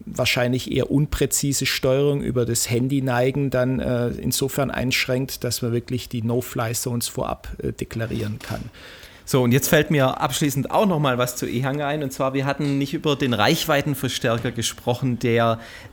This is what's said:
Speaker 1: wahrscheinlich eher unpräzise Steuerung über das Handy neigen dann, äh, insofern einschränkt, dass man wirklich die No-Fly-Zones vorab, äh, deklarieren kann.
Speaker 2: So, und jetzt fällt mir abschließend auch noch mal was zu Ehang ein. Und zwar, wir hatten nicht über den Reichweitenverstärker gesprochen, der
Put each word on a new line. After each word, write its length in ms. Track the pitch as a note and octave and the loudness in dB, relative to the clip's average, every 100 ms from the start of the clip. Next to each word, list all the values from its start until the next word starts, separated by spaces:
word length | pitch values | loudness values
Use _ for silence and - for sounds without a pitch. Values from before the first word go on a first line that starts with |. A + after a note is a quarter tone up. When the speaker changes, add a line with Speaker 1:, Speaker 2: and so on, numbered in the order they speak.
| - | -10
Speaker 1:
wahrscheinlich 640 | - B2 C3 B2 B2+ - | -2 0 2 2 0 0
eher 200 | C#3+ - | 0 2
unpräzise 720 | C#3 D3+ - D3+ - C#3+ C3+ C3+ | 2 2 2 0 2 0 0 0
Steuerung 560 | - C3+ C3+ C#3+ C#3+ | 0 2 4 4 2
über 240 | A#2 B2 A#2+ | 0 0 0
das 240 | A#2 - | 0 0
Handy 320 | A#2 C3 C#3 | 0 2 0
neigen 480 | C3 A#2+ C3 C#3+ C#3 | 0 2 2 2 0
dann, 300 | B2+ B2+ C3 | 2 2 0
äh, 300 | - B2 A#2+ | 0 0 0
insofern 600 | - - - C3+ - C3+ | -2 -2 0 0 0 -2
einschränkt, 720 | - B2 - - B2+ C3+ - | 0 0 0 0 0 -2 -4
dass 200 | B2+ - | -4 -2
man 80 | A#2+ | 0
wirklich 380 | A#2+ - B2+ - | -2 -2 -6 -4
die 120 | A#2+ | -4
No-Fly-Zones 840 | A2+ A#2+ - C3 A2+ A#2 - A#2+ - | 0 0 -2 -4 -2 -2 -2 -2 -4
vorab, 420 | - - - - - | -2 -4 -4 -8 -6
äh, 140 | C2+ | -6
deklarieren 680 | - - A#2 A2 A2 G#2+ A2 | -4 -6 -4 -4 -4 -4 -6
kann. 280 | - A2+ A#2+ - - - - - - | -8 -8 -8 -14 -20 -20 -20 -20 0
Speaker 2:
So, 180 | C#3 | 2
und 80 | B2 | 4
jetzt 160 | C3 - | 4 6
fällt 240 | D#3+ C#3+ | 4 4
mir 280 | D3+ C3 - | 4 2 2
abschließend 520 | C#3+ C3+ D3+ C#3 - | -2 0 0 0 0
auch 160 | E3 G#3 | 2 2
noch 100 | D#3+ | 2
mal 220 | C#3+ B2 | 2 2
was 160 | B2 - | 0 -2
zu 100 | - | -4
Ehang 380 | A#2 C3+ D3 | -2 -2 -2
ein. 180 | C#3+ D3+ | -2 -2
Und 100 | C#3 | -4
zwar, 220 | - C3+ | -2 -2
wir 140 | C3+ C3+ | 0 -2
hatten 320 | C#3 C#3+ C#3 | -2 0 0
nicht 160 | C#3 D#3+ | 0 -2
über 200 | D#3 C#3 | 0 0
den 200 | C#3 A2 | 2 4
Reichweitenverstärker 1160 | G#2+ D#3+ - C#3+ C#3+ C#3 B2+ - B2+ A#2 B2 | 4 4 2 2 2 -2 -4 -2 0 0 -2
gesprochen, 680 | A#2 A2 - - A#2+ C3 A#2+ | -4 -6 -4 -2 0 0 0
der 400 | B2+ A#2 A#2 A2+ - - - | 2 4 4 2 -4 -18 -16